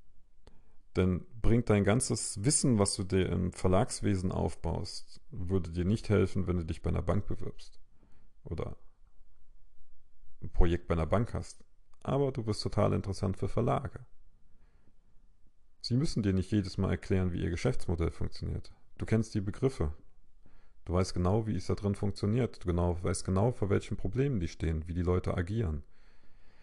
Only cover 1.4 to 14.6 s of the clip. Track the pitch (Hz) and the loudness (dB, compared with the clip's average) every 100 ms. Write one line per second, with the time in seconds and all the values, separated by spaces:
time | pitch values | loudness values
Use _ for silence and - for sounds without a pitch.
1.4 | - 117 - 104 98 117 - 117 - 101 | 6 6 6 4 6 4 2 -2 -2 -2
2.4 | 104 - 143 110 98 - 98 95 92 92 | 0 2 4 6 4 2 2 2 2 2
3.4 | 90 - 95 92 95 - 104 95 90 87 | 0 2 4 4 4 0 0 2 0 0
4.4 | 87 - 85 82 - - - - - - | -2 -2 -4 -4 -4 -8 -10 -12 -12 -6
5.4 | 90 190 85 85 90 110 - 98 95 101 | 0 0 0 -2 0 0 4 4 4 2
6.4 | 90 87 82 85 85 85 - 98 - - | 0 0 -2 -2 0 0 2 2 2 0
7.4 | - - - - - - - - - - | -2 -4 -10 -12 -14 -16 -16 -14 -14 -14
8.4 | - 160 - - - - - - - - | -10 -6 -6 -6 -12 -16 -18 -14 -12 -12
9.4 | - - - - - - - - - - | -12 -12 -12 -8 -6 -6 -10 -8 -6 -4
10.4 | - - 87 85 - 82 78 92 120 - | 0 8 8 8 2 0 4 2 2 -2
11.4 | - - - - - - - 139 139 131 | -6 -12 -18 -18 -16 -10 -2 0 0 0
12.4 | 110 104 95 - 101 98 98 95 98 92 | -2 -2 0 4 4 4 0 -2 -2 0
13.4 | 101 - 120 135 127 - - - - - | 0 2 2 0 -2 -10 -14 -14 -16 -18
14.4 | - - | -18 -18